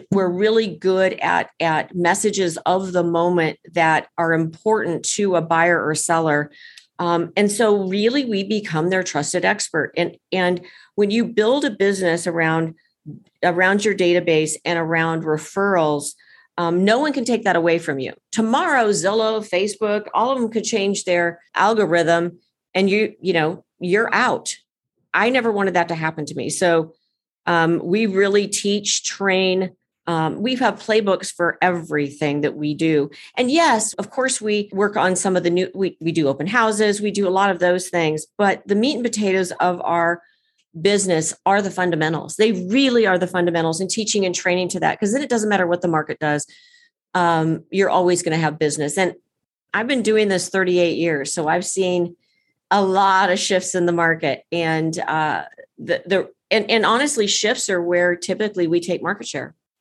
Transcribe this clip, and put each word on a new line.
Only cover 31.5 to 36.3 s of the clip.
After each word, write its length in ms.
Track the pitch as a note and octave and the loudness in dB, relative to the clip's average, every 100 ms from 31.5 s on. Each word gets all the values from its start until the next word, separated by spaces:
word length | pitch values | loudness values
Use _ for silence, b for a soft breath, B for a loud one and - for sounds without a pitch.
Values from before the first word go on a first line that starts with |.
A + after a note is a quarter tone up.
| - | 0
everything 800 | F3+ F3 D#3+ D3+ C#3+ C3+ D3+ D3 | 0 0 -4 -4 -4 -2 -2 0
that 160 | D3 D3 | -2 -2
we 180 | D3+ | -6
do. 360 | D3 D#3+ D#3 D3 B B - | -2 0 0 0 B B -4
And 140 | B3 | 0
yes, 420 | D4+ E4 A3+ - | 2 4 2 -2
of 160 | - G3+ | -6 -8
course, 300 | - B3+ B3+ | -4 -2 -2
we 300 | G#3+ G#3 G#3 | -2 -2 -2
work 240 | F#3+ G3+ G3+ | -2 0 2
on 180 | F3 | 0
some 220 | F3+ G3+ F#3 | 0 0 0
of 60 | |
the 80 | F3 | 2
new, 200 | F3 F#3 | 0 -2
we, 240 | F#3+ F#3+ - | -2 -4 -4
we 100 | D#3+ | -4
do 160 | E3 | 0
open 200 | C#3+ | 0